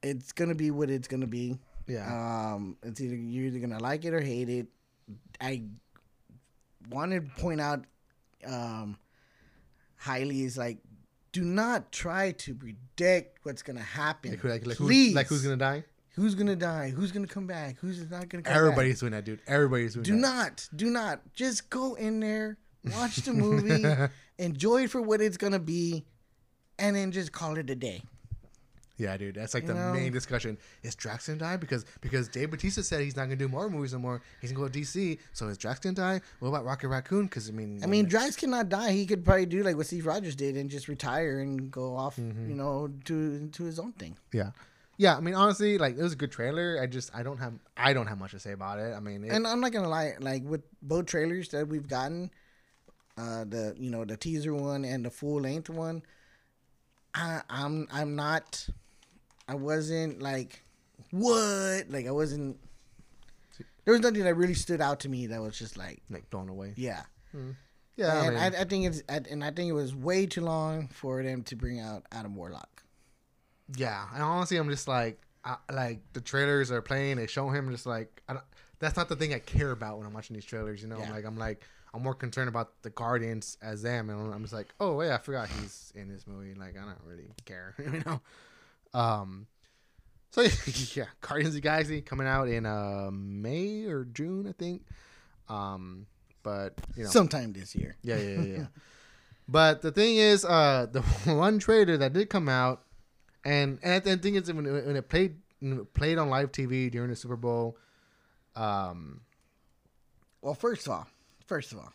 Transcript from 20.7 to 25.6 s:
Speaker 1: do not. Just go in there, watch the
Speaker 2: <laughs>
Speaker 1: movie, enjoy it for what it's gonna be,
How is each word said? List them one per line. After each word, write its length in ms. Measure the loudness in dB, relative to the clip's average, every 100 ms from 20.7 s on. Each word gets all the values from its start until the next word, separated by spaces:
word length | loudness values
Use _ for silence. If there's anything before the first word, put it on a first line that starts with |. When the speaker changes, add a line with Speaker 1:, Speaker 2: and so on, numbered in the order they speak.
Speaker 1:
do 160 | -2 0
not. 300 | 2 0 -4 -8
Just 340 | -2 -2 -2 -4
go 240 | -4 -2
in 260 | -2 -2 0
there, 360 | 0 -2 -4 -8 _ _ -6
watch 220 | 0 0 0
the 160 | 2
Speaker 2:
<laughs> 20 |
Speaker 1:
movie, 500 | 4 6 6 6 6 6 4 2 0 -20 -4
enjoy 460 | -4 2 4 6
it 60 | 4
for 120 | 0
what 180 | 2 4
it's 160 | 4 2
gonna 220 | 0
be, 460 | 2